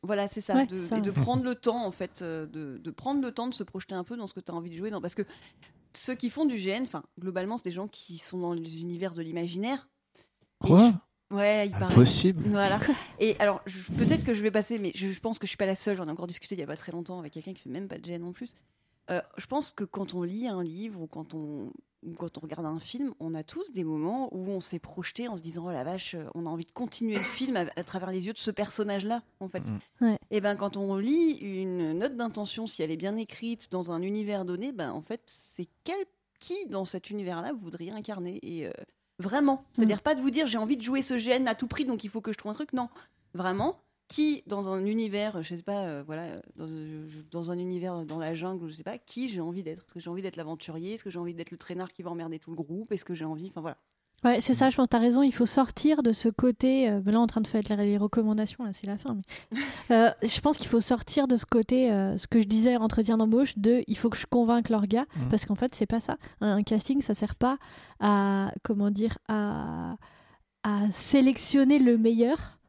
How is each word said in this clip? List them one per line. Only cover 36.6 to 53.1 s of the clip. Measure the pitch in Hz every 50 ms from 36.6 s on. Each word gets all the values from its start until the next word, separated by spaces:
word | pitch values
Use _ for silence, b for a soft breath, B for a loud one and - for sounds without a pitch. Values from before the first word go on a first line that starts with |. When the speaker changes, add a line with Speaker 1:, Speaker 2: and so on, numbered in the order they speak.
| 392 247
Speaker 1:
dans | - 190 190
cet | 180 - 185 - -
univers-là | 202 208 196 180 180 165 170 - 294
vous | 233
voudriez | 202 165 160 175 170 175 214
incarner ? | 214 208 - 214 190 175 175 185 - -
Et, | - 170 165 147 95
euh, | - - - _ _ _ _ _ _ _
vraiment, | 180 196 208 277 294 277 269 269 - _
c'est-à-dire | _ - 226 220 208 202
Speaker 2:
Mm. |
Speaker 1:
pas | - 294 311
de | -
vous | 254 277
dire, « | 233 294 320 262
J'ai | 214 233
envie | 214 214 285
de | 240
jouer | 220 240 262 269
ce | 262 - 262 240
G | 220 240
N | 247 254 262 247
à | 220
tout | - 254 233
prix, | - - 302
donc | 254 247 208 -
il | 202
faut | - 226
que | 196 220 214
je | -
trouve | - 208
un | 214
truc. » | - - - -
Non, | 254 247 240 b b b b b b _ _ _
vraiment, | 175 180 185 185 202 220 311 381 _ _ _ _ _ _ _
qui | - - 302 302 294 - _ -
dans | 208 202 202 190
un | 190 190 190
univers, | 202 214 226 226 214 196 208 208 214 208 180 160
je | 160 175
sais | 170 170
pas, | - 202 202 196
euh, | 175 151 143 143 151
voilà, | 156 156 170 165 156 87 - - -
dans, | - 160 160
euh, | 160 156 156 156 156 156 156 156 151 156 156 156
dans | - 170 170 165
un | 175 175
univers | 180 180 185 180 170 185 180 170 165
dans | 147 151 165
la | 160 156 165
jungle, | 160 170 180 190 185 165 160
je | 156
sais | 160 160
pas, | - 220 240
qui | _ - - 233 254 262
j'ai | 214 180
envie | 165 165 170 185 190
d'être ? | 156 160 180 _
Est-ce | - -
que | 175
j'ai | 165 170
envie | 170 185
d'être | 190 190 - 170
l'aventurier ? | 160 151 165 156 - - 156 160 170 190 220
Est-ce | 220 -
que | 202
j'ai | 175 175
envie | 175 175 170
d'être | 165 170 -
le | 175 160
traînard | - - 180 180 185 180
qui | _ - 180
va | 180
emmerder | 170 170 165 165 165 156
tout | - -
le | 165
groupe ? | 160 165 143 165 190 220 226 214
Est-ce | 190 -
que | -